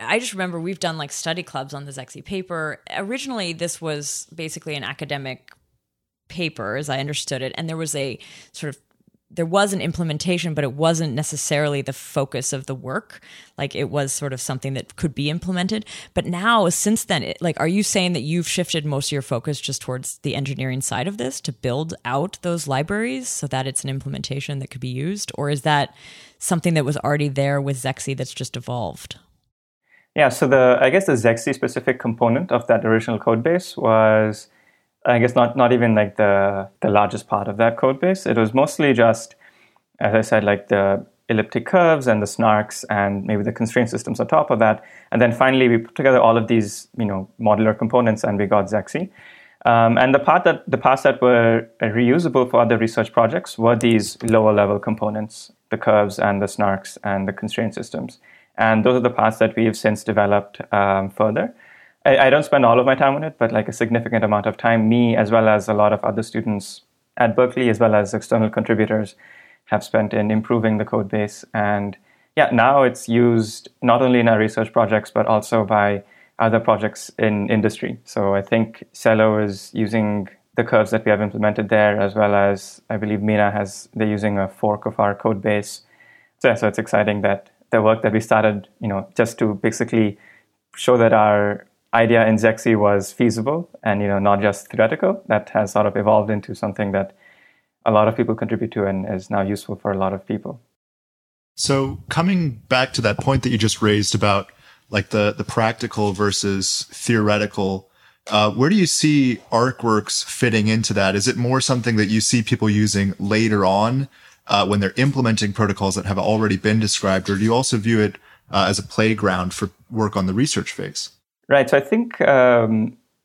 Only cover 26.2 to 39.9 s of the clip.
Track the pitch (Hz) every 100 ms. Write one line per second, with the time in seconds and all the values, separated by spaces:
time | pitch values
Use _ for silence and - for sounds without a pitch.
26.2 | - - - 175 175 160 135 147 135 147
27.2 | 147 135 139 143 139 131 131 135 - 131
28.2 | 127 - 127 127 120 123 95 - - -
29.2 | _ _ _ _ _ _ _ _ _ -
30.2 | 139 - 143 131 127 123 131 175 185 131
31.2 | 117 117 - 135 - - 127 127 120 117
32.2 | 117 123 180 120 - 113 113 113 113 110
33.2 | - 117 123 180 - - 113 110 110 110
34.2 | 107 104 - _ _ _ _ _ - 120
35.2 | 120 123 120 135 123 123 120 107 104 -
36.2 | 104 98 98 98 98 - 131 101 104 107
37.2 | - 104 101 104 117 117 131 135 180 190
38.2 | - 117 110 127 151 - 147 120 113 110
39.2 | - _ _ _ _ _ _